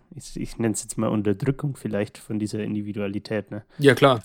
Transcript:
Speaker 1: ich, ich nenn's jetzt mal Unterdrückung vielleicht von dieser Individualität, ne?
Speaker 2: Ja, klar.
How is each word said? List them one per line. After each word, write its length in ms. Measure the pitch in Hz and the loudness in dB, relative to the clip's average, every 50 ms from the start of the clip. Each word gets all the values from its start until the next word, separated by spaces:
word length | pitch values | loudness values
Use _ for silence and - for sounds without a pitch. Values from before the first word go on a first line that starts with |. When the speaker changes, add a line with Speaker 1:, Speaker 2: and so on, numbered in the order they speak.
| _ - - | _ -20 -18
Speaker 1:
ich, 240 | 139 - - - - | -18 -16 -12 -8 -8
ich 180 | - - - - | -8 -8 -4 -2
nenn's 240 | 113 113 101 - - | 0 0 0 -2 -4
jetzt 140 | - - - | -6 -4 -2
mal 100 | 113 113 | 0 0
Unterdrückung 680 | 113 110 101 104 101 95 - 139 143 - - 147 131 | 2 2 2 2 0 2 0 -2 -2 0 -2 -4 -4
vielleicht 420 | - - 107 104 101 107 - - - | -4 -6 -4 -2 -2 -2 -2 -6 -16
von 180 | - - 113 107 | -12 -6 -4 -4
dieser 240 | 107 104 - 107 104 | -4 -4 -4 -4 -4
Individualität, 840 | 107 107 104 104 104 101 104 101 98 98 104 - - 110 107 98 - | -4 -4 -4 -4 -6 -4 -4 -4 -4 -4 -6 -6 -4 -4 -4 -4 -6
ne? 120 | 107 104 - _ _ - | -10 -12 -12 _ _ 4
Speaker 2:
Ja, 140 | 143 139 127 | 6 6 6
klar. 260 | - 147 139 127 113 - | 8 6 6 6 4 0